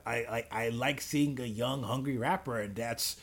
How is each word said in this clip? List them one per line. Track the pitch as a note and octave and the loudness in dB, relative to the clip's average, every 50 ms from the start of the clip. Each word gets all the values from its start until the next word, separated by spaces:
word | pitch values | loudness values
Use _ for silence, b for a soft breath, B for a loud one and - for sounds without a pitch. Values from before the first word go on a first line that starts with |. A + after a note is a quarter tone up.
| - | -4
I, | A2+ A#2 | -2 0
I, | A#2 A#2 A#2 A2 A#2 A#2 - | 0 0 0 -2 -2 -2 -2
I | - A2 A#2 A#2 | -2 0 0 0
like | A#2 A#2 B2 C#3 D3 B2+ - | 2 2 2 0 0 0 -4
seeing | - - D3 D3 D3 C#3 B2+ | 0 2 4 4 4 2 0
a | B2 | -2
young, | A#2+ G#2+ A2 A#2+ B2+ C3+ C#3 B2 | -4 0 0 0 0 0 0 0
hungry | G2 A#2+ C3+ C3 C#3+ C3+ | 0 0 0 0 0 0
rapper, | A#2 A2+ C#3+ F#3 F#3 - C3+ A#2+ A2+ | 2 2 2 2 2 0 -2 -2 -2
and | G#2 G2+ G2 | -2 -2 -2
that's, | A2 A2+ A#2 A#2 - - - - B | -2 -2 -2 -2 0 -2 -2 -2 B